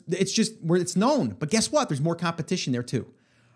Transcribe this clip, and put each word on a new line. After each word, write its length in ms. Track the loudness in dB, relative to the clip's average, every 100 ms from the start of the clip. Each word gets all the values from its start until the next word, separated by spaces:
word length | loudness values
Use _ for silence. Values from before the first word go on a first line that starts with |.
| -4
it's 240 | -2 0
just 280 | 2 0 -2
where 180 | 0 0
it's 160 | 2 2
known. 400 | 2 2 0 -4
But 100 | 0
guess 220 | 0 2
what? 160 | 2 0
There's 120 | 0
more 140 | 0 0
competition 580 | -2 -4 -4 -4 -2
there 100 | -2
too. 220 | -2 -4 -6 -14 _ _ _